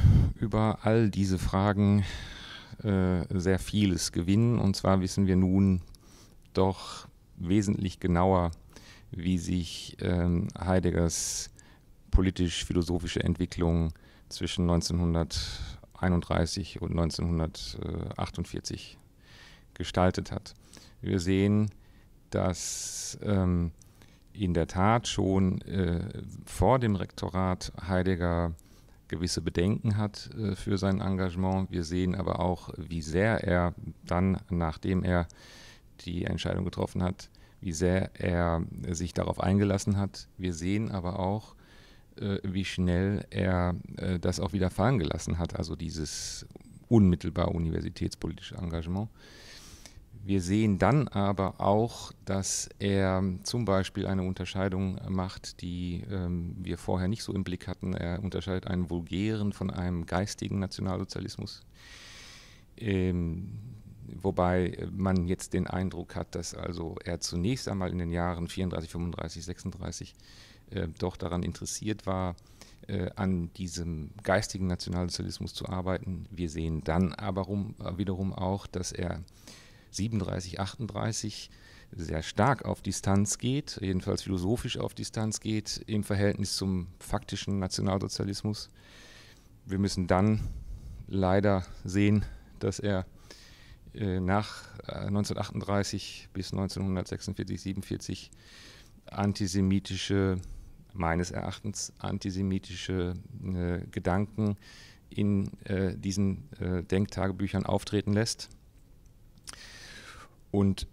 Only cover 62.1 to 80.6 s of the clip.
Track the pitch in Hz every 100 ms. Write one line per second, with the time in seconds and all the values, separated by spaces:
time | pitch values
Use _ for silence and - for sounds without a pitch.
62.1 | - - - - - - - 113 95 92
63.1 | 90 85 85 101 - 101 - - - -
64.1 | 76 95 90 90 90 90 - 87 92 95
65.1 | 92 87 92 - 92 87 90 92 85 -
66.1 | 87 87 87 85 - 82 87 82 92 -
67.1 | 85 - 87 92 131 - 98 90 87 85
68.1 | 85 87 85 85 - 92 87 82 85 85
69.1 | 82 80 85 82 85 95 90 87 - 87
70.1 | - - - - - - 104 85 78 92
71.1 | - 90 87 85 85 - - 104 107 -
72.1 | 95 92 87 - - - - - 95 90
73.1 | - 95 90 85 - 92 90 85 80 73
74.1 | - - 95 - 95 92 90 - 87 87
75.1 | - 92 90 90 - - 92 90 90 92
76.1 | 87 85 82 85 80 80 80 76 82 92
77.1 | - 104 95 92 101 98 - 101 87 98
78.1 | 90 98 - 92 98 - 92 90 - 90
79.1 | 85 85 - - - - - - - 110
80.1 | 110 95 95 90 87